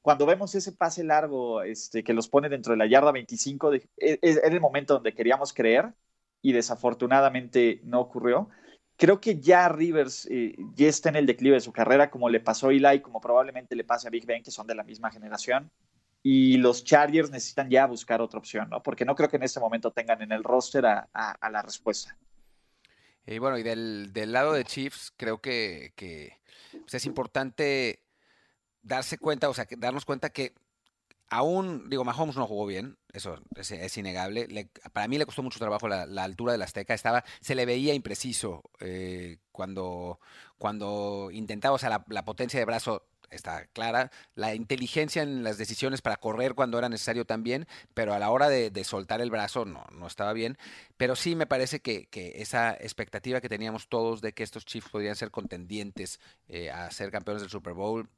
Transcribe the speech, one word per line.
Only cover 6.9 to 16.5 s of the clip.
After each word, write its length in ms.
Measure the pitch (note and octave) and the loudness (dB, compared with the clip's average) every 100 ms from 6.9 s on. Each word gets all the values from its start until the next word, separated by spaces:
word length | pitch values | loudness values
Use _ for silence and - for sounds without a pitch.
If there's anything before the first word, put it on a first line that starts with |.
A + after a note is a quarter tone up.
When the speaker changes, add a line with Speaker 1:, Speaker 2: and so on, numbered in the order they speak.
| A#2 B2 C3 C#3 B2+ A#2+ B2+ A#2+ A2 B2 | 0 2 6 4 2 0 4 4 2 -2
Speaker 1:
no 160 | B2 | -2
ocurrió. 480 | B2 A#2+ A#2+ B2+ G#3+ - - _ _ - | -2 -2 2 2 0 -12 -20 _ _ 4
Creo 240 | E3+ G3+ | 6 6
que 180 | A3+ D#3+ | 2 2
ya 300 | C#3 F3+ F3 | 6 8 6
Rivers, 580 | D3+ E3 D#3 C3 - - | 2 2 2 0 -2 -6
eh, 240 | B2 A2+ - - - | -4 -4 -6 -14 6
ya 120 | D3 | 6
está 200 | D3 E3 | 6 0
en 80 | D3+ | 4
el 100 | C#3 | 4
declive 300 | A#2+ C3 C3 | 4 6 6
de 60 | |
su 100 | A#2 | 4
carrera, 380 | A#2 A2+ C3+ C#3+ | 0 6 8 6
como 180 | B2+ A#2+ | 2 2
le 120 | A2+ | 2
pasó 260 | A2 A2 C3+ | 2 2 4
a 60 | |
Eli, 260 | C#3 C#3 C#3 | 6 8 6
como 220 | C3 A2+ | 0 -10
probablemente 540 | A#2+ B2 C3+ B2+ B2 A#2+ | 4 4 4 -4 -8 -6
le 100 | A2+ | -2
pase 220 | A#2+ A#2 | -2 -2
a 40 | |
Big 140 | A#2 A2+ | -6 -4
Ben, 180 | A#2 | -6
que 80 | A#2 | -6
son 160 | - A2 | -14 -8
de 80 | A2 | -8
la 80 | |
misma 280 | G#2 A2 A2+ | -10 -10 -10
generación. 600 | A2+ G#2+ G#2+ - B2+ A2 _ _ _ _ _ | -10 -12 -8 -2 -2 -2 _ _ _ _ _
Y 340 | C#3 C3+ C3 | 4 6 8